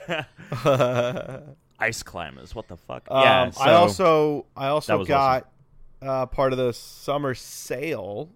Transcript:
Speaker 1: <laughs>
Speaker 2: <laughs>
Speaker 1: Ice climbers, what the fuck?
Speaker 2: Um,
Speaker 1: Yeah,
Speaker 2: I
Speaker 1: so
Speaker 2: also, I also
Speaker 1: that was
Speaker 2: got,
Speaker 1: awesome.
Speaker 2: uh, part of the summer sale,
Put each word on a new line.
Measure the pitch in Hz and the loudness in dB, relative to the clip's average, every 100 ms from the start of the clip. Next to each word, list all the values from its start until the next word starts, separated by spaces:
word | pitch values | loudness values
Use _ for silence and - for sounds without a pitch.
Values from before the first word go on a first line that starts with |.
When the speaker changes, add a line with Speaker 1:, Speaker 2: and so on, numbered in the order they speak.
| - | -6
Speaker 1:
<laughs> | 160 - - - 123 | -8 -10 -18 -12 -2
Speaker 2:
<laughs> | 139 131 123 123 123 123 - 131 143 139 _ _ | 2 2 2 0 -2 -4 -10 -14 -18 -20 _ _
Speaker 1:
Ice | 110 110 | -4 -4
climbers, | - 92 80 67 65 117 | -12 -12 -12 -14 -16 -16
what | - | -14
the | 85 | -18
fuck? | - 64 - | -14 -14 -4
Speaker 2:
Um, | 131 | 4
Speaker 1:
Yeah, | 131 110 123 - | 6 6 2 0
Speaker 2:
I | 135 | 6
Speaker 1:
so | 165 | 6
Speaker 2:
also, | 175 190 180 156 151 147 - - | 6 4 4 4 2 -2 -8 -6
I | 135 | -2
also | 151 - | -2 0
Speaker 1:
that | 104 | -2
was | 98 | 2
Speaker 2:
got, | 139 135 127 - _ _ - - - | 2 4 2 -2 _ _ -20 -20 -14
Speaker 1:
awesome. | 135 | -6
Speaker 2:
uh, | 135 127 | -4 -4
part | - 135 | 0 0
of | 127 | 2
the | 127 | -2
summer | 113 - - - 143 143 | -4 -14 -12 -6 -4 -4
sale, | 123 - - - 127 160 127 95 104 156 | -6 -12 -18 -10 -8 -6 -6 -8 -10 -12